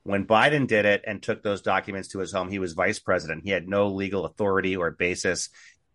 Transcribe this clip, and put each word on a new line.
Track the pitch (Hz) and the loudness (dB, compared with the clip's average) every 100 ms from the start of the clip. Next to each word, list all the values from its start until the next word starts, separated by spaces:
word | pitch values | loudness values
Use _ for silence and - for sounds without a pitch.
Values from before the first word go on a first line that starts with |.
When | 95 98 98 | -4 -2 4
Biden | 110 139 147 123 | 4 6 4 2
did | 110 104 | 4 4
it | 101 110 | 2 0
and | 101 | -6
took | - 107 | -6 -4
those | 104 95 | -4 -2
documents | 107 95 101 98 - | 0 0 -2 -8 -8
to | 98 | -8
his | 87 | -4
home, | 95 90 | -4 -4
he | 98 | -4
was | 92 | -4
vice | 80 92 110 | 0 0 0
president. | - 92 80 80 | 0 -2 -2 -6
He | 92 | -2
had | 92 87 | -2 0
no | 101 101 | 0 0
legal | 98 98 98 80 | 0 -2 -4 -4
authority | - 101 95 92 92 | -2 0 2 0 0
or | 85 | -2
basis | 80 90 90 98 85 - - - _ _ | 0 -2 0 -2 -2 -6 -12 -20 _ _